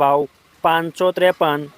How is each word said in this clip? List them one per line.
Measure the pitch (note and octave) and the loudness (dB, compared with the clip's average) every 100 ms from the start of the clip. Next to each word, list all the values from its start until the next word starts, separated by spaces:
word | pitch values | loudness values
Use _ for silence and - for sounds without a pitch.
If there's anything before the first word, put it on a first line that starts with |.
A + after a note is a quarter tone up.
ભાવ | C#3 C#3+ C#3+ _ _ _ | 2 0 -2 _ _ _
પાંચસો | E3+ E3 E3 - F#3 | -2 -2 -4 -4 -4
ત્રેપન | F3+ F3+ F3+ D#3+ D3 D3 | 0 0 0 -2 -2 -8